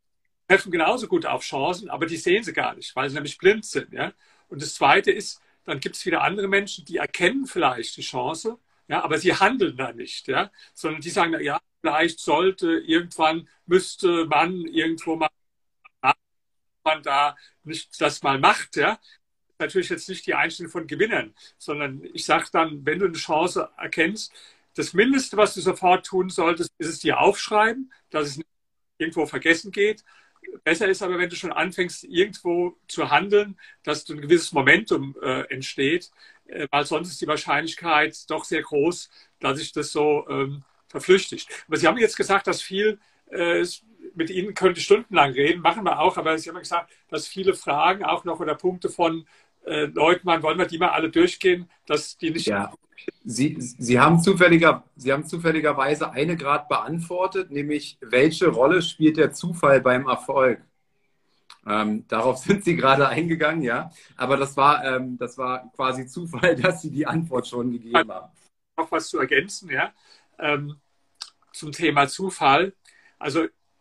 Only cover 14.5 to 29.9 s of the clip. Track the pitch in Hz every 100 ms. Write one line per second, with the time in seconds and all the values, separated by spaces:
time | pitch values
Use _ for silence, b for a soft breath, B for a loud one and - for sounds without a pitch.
14.5 | 185 165 165 160 160 165 160 156 - _
15.5 | _ _ _ _ _ 131 - _ _ _
16.5 | _ _ _ 156 156 143 139 143 - b
17.5 | b 151 160 - - 156 - 143 135 170
18.5 | 208 - 156 160 226 b b _ _ _
19.5 | - 151 190 175 160 - 185 - 139 160
20.5 | - 170 175 151 165 220 170 110 b b
21.5 | _ - 147 143 135 - - - 160 -
22.5 | 170 160 143 139 180 190 156 - 156 175
23.5 | 185 - - 165 - 160 220 - b b
24.5 | b b - 139 175 247 269 - 208 202
25.5 | 190 165 175 185 180 - 185 185 180 170
26.5 | 170 165 - 165 156 214 165 170 202 -
27.5 | 208 220 247 262 b _ 156 147 143 -
28.5 | _ _ _ _ - 160 165 143 131 160
29.5 | 165 202 196 208